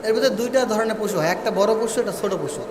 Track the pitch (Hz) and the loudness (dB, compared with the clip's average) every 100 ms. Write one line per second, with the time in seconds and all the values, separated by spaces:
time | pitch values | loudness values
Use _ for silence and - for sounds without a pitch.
0 | 220 226 262 214 240 262 247 214 226 214 | 0 2 2 0 0 2 2 0 0 0
1 | 208 180 156 185 - 190 208 220 226 254 | -2 0 0 0 -2 2 2 2 0 0
2 | 226 175 202 185 147 - - | -2 -2 -2 -2 -4 -6 -10